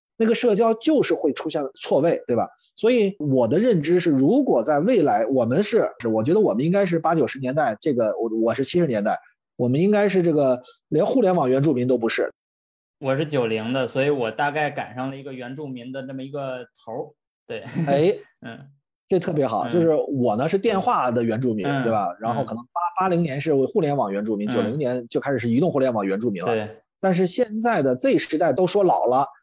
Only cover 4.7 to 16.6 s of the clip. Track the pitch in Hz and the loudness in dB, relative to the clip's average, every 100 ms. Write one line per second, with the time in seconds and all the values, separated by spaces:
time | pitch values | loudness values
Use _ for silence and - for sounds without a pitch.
4.7 | 143 185 240 143 104 117 131 113 139 208 | 0 2 2 4 2 2 2 2 2 2
5.7 | 226 139 - 113 110 113 196 180 104 156 | 0 0 -2 -2 0 2 2 2 2 0
6.7 | 196 196 165 165 165 117 135 127 143 139 | 2 0 0 0 2 0 -2 -4 -2 -2
7.7 | 107 160 123 110 87 113 110 113 110 131 | -2 -2 0 0 0 -2 0 0 0 -2
8.7 | 175 165 110 104 92 - _ _ - 123 | 0 0 0 -2 -4 -6 _ _ -4 0
9.7 | 135 190 208 202 185 170 151 135 127 - | 2 2 2 2 2 2 2 2 0 -4
10.7 | - - 151 196 - 190 180 131 131 147 | -20 -4 0 2 2 2 2 2 2 2
11.7 | 123 123 123 113 - 95 - _ _ _ | 2 2 2 0 -2 -4 -6 _ _ _
12.7 | _ _ - 135 135 156 143 117 110 110 | _ _ -8 -4 -2 -2 -2 0 -2 -2
13.7 | 131 120 139 139 143 113 110 147 147 147 | -2 -2 0 0 0 -2 -2 -2 0 -4
14.7 | 135 95 117 131 135 139 131 123 135 147 | -4 -8 -8 -8 -8 -12 -12 -12 -12 -10
15.7 | 127 120 135 131 135 135 143 135 127 | -12 -12 -12 -10 -12 -10 -8 -8 -8